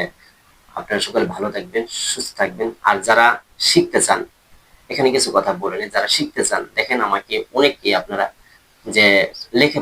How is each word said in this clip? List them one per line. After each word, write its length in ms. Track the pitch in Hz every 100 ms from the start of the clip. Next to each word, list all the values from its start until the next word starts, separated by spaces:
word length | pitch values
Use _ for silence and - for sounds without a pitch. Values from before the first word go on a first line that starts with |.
| 87 - _ _ _ _ _ -
আপনারা 220 | 87 104 -
সকলে 180 | 113 -
ভালো 140 | 90 104
থাকবেন, 280 | 101 90 113 113 - -
সুস্থ 200 | - - -
থাকবেন। 280 | 98 90 113 - 104
আর 80 | 101 104
যারা 180 | 113 117 - _ - -
শিখতে 300 | 170 - - -
চান, 140 | - - _ _ - _ _ -
এখানে 180 | 131 131
কিছু 140 | 131 113 98
কথা 140 | 98 90
বলে 140 | 95 92
নিই, 100 | 104 101
যারা 120 | - -
শিখতে 260 | - - -
চান, 140 | 98 - -
দেখেন 220 | 110 127 107
আমাকে 260 | 98 - 107 - 123
অনেকেই 360 | 143 - 104 95
আপনারা 260 | 95 98 98 - _ _ _ _ 113
যে 200 | 104 104 98 - - - 120
লিখে 200 | 147 147